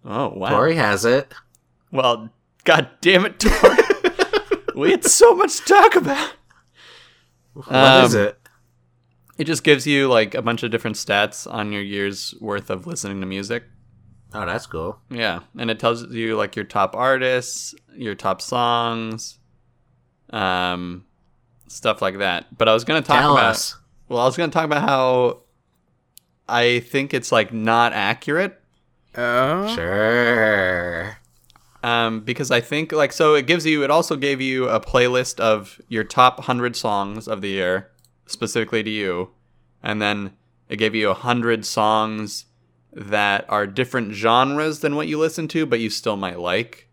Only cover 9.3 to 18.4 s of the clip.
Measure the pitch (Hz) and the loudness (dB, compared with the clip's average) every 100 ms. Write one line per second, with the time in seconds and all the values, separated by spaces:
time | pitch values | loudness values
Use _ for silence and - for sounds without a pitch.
9.3 | - 151 156 - 143 135 143 135 120 107 | -8 -2 0 4 4 4 2 4 4 2
10.3 | 143 113 117 120 110 117 107 - 101 104 | -2 -2 -2 -2 -4 -4 -8 -2 0 0
11.3 | - - 110 104 104 101 101 101 98 - | -4 -12 -8 -6 -6 -6 -4 -4 -6 -12
12.3 | - 110 101 - 92 87 85 101 98 95 | -12 -8 -8 -6 -8 -8 -10 -8 -8 -8
13.3 | 95 101 120 - - _ _ - - _ | -8 -6 -8 -10 -20 _ _ -20 -20 _
14.3 | 214 180 180 - 80 85 - _ 120 110 | -10 -6 -6 -8 -10 -8 -12 _ -4 -4
15.3 | 87 - - 117 110 117 117 120 117 113 | -4 -10 -10 -6 -2 -2 -2 -8 -8 -4
16.3 | 110 104 - 101 107 95 101 127 131 127 | -2 -4 -6 -6 0 0 0 0 0 0
17.3 | 127 123 - - - _ - 117 98 98 | -2 -4 -12 -12 -18 _ -12 -10 -6 -4
18.3 | 95 | -4